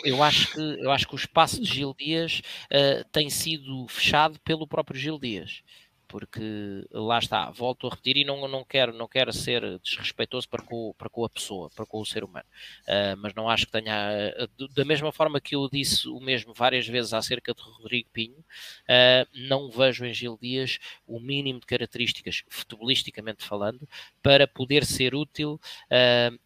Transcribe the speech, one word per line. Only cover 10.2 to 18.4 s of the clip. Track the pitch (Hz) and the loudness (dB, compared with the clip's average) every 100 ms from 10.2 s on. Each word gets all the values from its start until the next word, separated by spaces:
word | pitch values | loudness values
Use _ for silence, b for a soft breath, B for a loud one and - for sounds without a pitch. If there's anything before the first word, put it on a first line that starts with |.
| 113 127 - | -4 -4 -6
para | 117 | -10
com, | - 117 110 - | -8 -10 -10 -10
para | - | -12
com | 117 | -6
a | 113 | -6
pessoa, | - - 95 76 | -6 -10 -10 -10
para | - | -12
com | 107 110 | -10 -8
o | 104 | -6
ser | 110 | -8
humano. | 98 82 - B B B - | -8 -14 -18 B B B 0
Ah, | 101 101 98 | 0 2 -2
mas | 104 | -8
não | 107 110 | -4 0
acho | 110 - | 0 0
que | |
tenha, | 110 110 104 104 104 104 | -2 -2 -2 -2 -2 -2
ah, | - 120 - | -4 -8 -8
do, | 135 | -6
da | 143 139 | -2 0
mesma | 156 156 | 0 0
forma | - 156 143 | 0 0 0
que | - | -2
eu | 143 139 | -4 -2
disse | 143 131 - 127 | -2 0 0 -2
o | 123 | -8
mesmo | 131 123 113 | -2 -2 -2
várias | 110 127 127 113 | 2 4 4 0
vezes | 123 110 | -2 0
acerca | 113 - 123 - | -2 -2 -4 -4
de | - | -8
Rodrigo | 110 113 110 123 - | -10 -18 -4 -4 -4
Pinho, | - 113 143 | -6 -8 -8